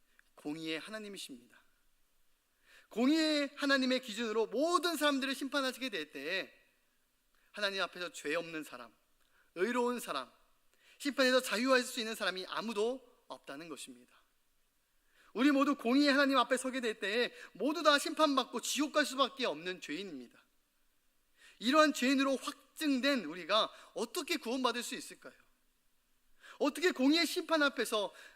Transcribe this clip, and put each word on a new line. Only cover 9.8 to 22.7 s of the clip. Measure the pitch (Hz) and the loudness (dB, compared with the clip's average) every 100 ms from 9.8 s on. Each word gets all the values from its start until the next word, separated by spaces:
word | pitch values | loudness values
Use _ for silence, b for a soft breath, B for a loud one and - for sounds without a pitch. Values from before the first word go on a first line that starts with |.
| 240 240 | 0 -2
사람, | 190 147 123 _ _ _ _ _ b b | -4 -6 -8 _ _ _ _ _ b b
심판에서 | 285 262 262 254 | -4 2 6 4
자유할 | 247 202 254 262 | 2 0 4 4
수 | 240 - | 2 -4
있는 | 220 226 | -6 -4
사람이 | 196 185 185 | -4 -4 -6
아무도 | 143 202 202 220 254 - _ - | -6 -4 0 -2 -2 -10 _ -16
없다는 | 131 - 143 165 | -16 -14 -14 -12
것입니다. | 135 - 120 123 _ _ _ _ _ _ _ _ _ b b b | -12 -14 -18 -20 _ _ _ _ _ _ _ _ _ b b b
우리 | 196 269 | 2 4
모두 | 277 277 285 | 4 4 2
공의의 | 226 262 294 | 2 4 6
하나님 | 269 277 269 | 4 4 4
앞에 | 240 254 | 2 0
서게 | 262 254 | -2 -4
될 | 233 - | -4 -4
때에 | 196 214 233 B B | -2 -2 -2 B B
모두 | - 233 320 | -4 -2 2
다 | 311 285 | 4 4
심판받고 | 339 311 311 269 247 247 | 4 2 2 2 -2 -4
지옥 | - - 285 | -4 -2 0
갈 | 302 285 | 0 0
수밖에 | 262 254 - 233 | 2 0 0 -4
없는 | 151 180 180 | -2 -6 -8
죄인입니다. | - 151 196 143 117 _ _ _ _ _ _ _ _ _ _ _ B B | -8 -8 -8 -12 -16 _ _ _ _ _ _ _ _ _ _ _ B B
이러한 | 208 302 311 | 2 6 6
죄인으로 | 294 254 277 269 262 | 4 2 4 2 0
확증된 | - - _ | -4 -12 _